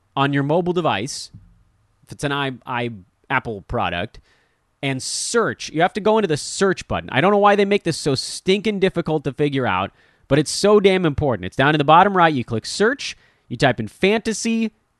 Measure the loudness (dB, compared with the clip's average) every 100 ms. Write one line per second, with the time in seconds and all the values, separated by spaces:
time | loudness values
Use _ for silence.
0 | _ -2 0 0 0 0 0 -2 0 -2
1 | -4 -10 -14 -20 -20 _ _ _ _ _
2 | -20 -8 -6 -4 -4 -6 -8 -6 -6 -8
3 | -18 _ -4 -4 -4 -8 -6 -4 -2 -2
4 | -6 -10 _ _ _ _ _ _ -6 -6
5 | -6 -8 -4 0 0 -4 -6 -2 -2 0
6 | 0 2 0 -2 -6 -2 0 -2 -4 -8
7 | -4 0 2 4 4 4 2 0 -2 -4
8 | -2 -2 -4 -6 -2 0 0 0 0 0
9 | -2 -2 -4 -2 -2 0 -2 -2 -2 -8
10 | _ _ -2 0 0 0 4 6 6 4
11 | 0 0 -2 -2 -4 0 2 2 6 6
12 | 6 6 4 2 -2 -4 -4 0 0 0
13 | -6 -14 _ _ -14 0 0 0 -6 -2
14 | 0 0 -2 -4 -2 -2 -2 -6 _ _